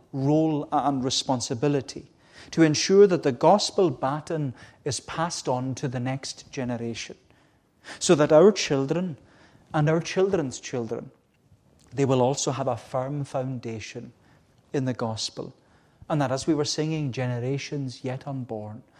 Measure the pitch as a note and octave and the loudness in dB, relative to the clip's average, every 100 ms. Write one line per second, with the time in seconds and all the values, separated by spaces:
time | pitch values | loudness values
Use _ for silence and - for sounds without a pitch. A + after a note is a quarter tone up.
0 | _ C#3 C3+ D#3 D#3+ D3 D3+ D3 C3 C3+ | _ -2 2 2 2 0 -2 0 0 0
1 | B2+ - - B2+ - A#2+ D3 C#3+ - - | -2 -2 -2 -2 -2 -2 0 0 -4 -14
2 | - _ _ - - - D#3 D3+ - G3 | -18 _ _ -20 -6 4 4 4 4 8
3 | G3+ E3+ D3 B2 D#3+ G3+ - - F3+ B2+ | 8 6 0 4 6 6 2 2 2 2
4 | C3 D3+ - D#3+ C#3 - - _ - - | -4 -4 -6 -4 -4 -6 -18 _ -6 -6
5 | - - E3+ - - B2+ C3 B2+ C#3 B2 | -8 -4 -4 -4 -4 -2 -4 -4 -6 -4
6 | B2+ C3+ - - - - B2 A#2 A#2 A#2 | -4 -4 -8 -14 -12 -8 -4 -4 -6 -8
7 | - - _ _ _ _ _ _ - - | -12 -16 _ _ _ _ _ _ -20 -4
8 | - D#3 D3 D#3 G3 G#3 - C#3 C3+ D#3+ | 2 4 8 8 8 6 0 0 0 -2
9 | F#3 C#3 - _ - _ _ D#3+ D3+ E3 | -4 -8 -16 _ -20 _ _ 0 2 2
10 | E3 F#3 F#3+ F#3 C3+ - - B2+ A2+ A#2 | 0 0 2 2 -2 -8 -8 -6 -4 -6
11 | - - _ _ _ _ _ _ _ A#2+ | -10 -20 _ _ _ _ _ _ _ 0
12 | C3+ C3 B2 C#3 - B2+ C3 A#2 - C3 | 4 4 4 2 -2 -2 -4 -4 -4 -6
13 | C3 D3 C#3 C3+ C3 B2+ A2+ A2 - A#2+ | -4 -6 -6 -6 -6 -6 -8 -10 -10 -14
14 | B2 _ _ _ _ _ _ D3 C3 A#2 | -16 _ _ _ _ _ _ -4 -2 -2
15 | A2+ A2 - - - - _ _ _ _ | -4 -6 -8 -10 -14 -16 _ _ _ _
16 | - D#3 C3 C3 - D3 - - D#3 D#3+ | -4 -2 0 -2 0 0 -2 -4 -4 -2
17 | C#3+ A#2+ B2 A#2+ B2+ C#3 - D3 C3 B2 | -4 -4 -4 -4 -4 -6 -6 -8 -8 -8
18 | B2+ C3 C#3+ C3+ A#2 A2 G#2 A2+ - | -8 -8 -8 -10 -8 -10 -10 -14 -18